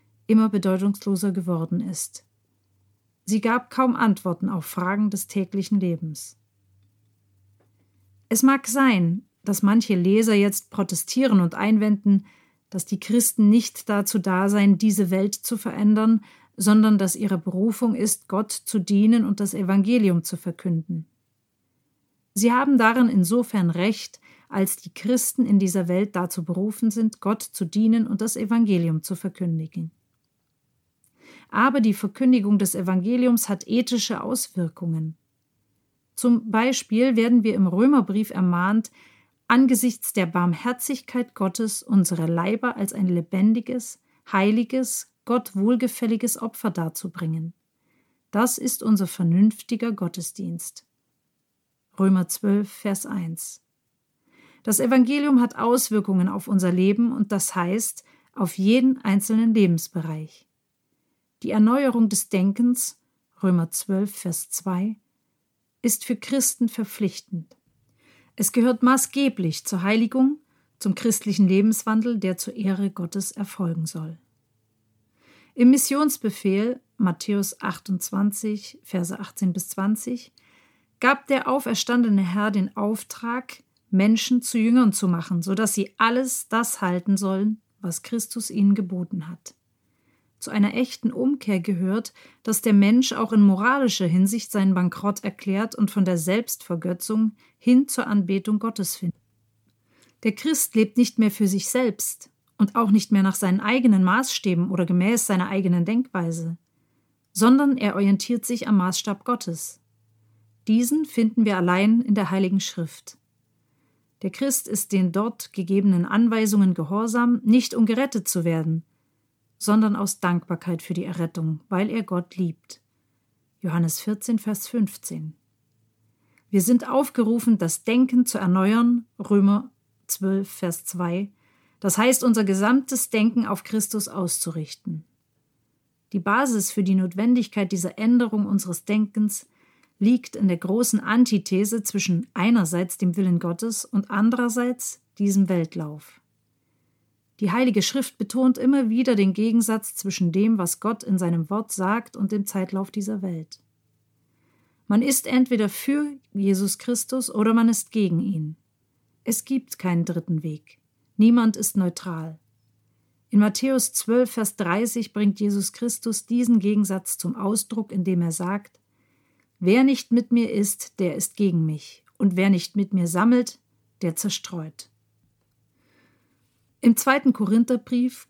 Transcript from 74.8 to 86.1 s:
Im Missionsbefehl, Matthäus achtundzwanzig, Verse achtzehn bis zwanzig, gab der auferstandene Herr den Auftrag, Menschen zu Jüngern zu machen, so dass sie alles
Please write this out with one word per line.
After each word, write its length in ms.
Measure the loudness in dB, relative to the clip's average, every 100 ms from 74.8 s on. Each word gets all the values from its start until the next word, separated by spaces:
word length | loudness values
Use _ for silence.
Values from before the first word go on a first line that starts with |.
| _ _ _ _ _ _ _
Im 160 | 2 4
Missionsbefehl, 1080 | 6 2 0 0 -2 -6 -4 -2 0 -2 -6 _ -2
Matthäus 600 | -2 -2 -4 -4 -4 -6
achtundzwanzig, 1200 | -8 -8 -6 -6 -4 -2 -2 -2 -6 -8 -10 -20
Verse 340 | -8 -6 -6 -8
achtzehn 340 | -14 -4 -4
bis 160 | -4 -6
zwanzig, 640 | -6 -2 -4 -4 -10 -12 _ _ _ _ _ _ -2
gab 260 | 0 0 0
der 220 | -2 0
auferstandene 720 | -2 -2 -4 0 2 2 2
Herr 300 | 2 0 0
den 240 | 0 -2 -2
Auftrag, 880 | -4 -4 -8 -12 -8 -8 -10 -16 _ _ _
Menschen 500 | 2 4 2 2 -2
zu 160 | 0 0
Jüngern 360 | 4 4 4
zu 160 | 2 0
machen, 340 | -2 -2 -4
so 140 | -2 -2
dass 180 | -2
sie 200 | -2 -4 0
alles 480 | 0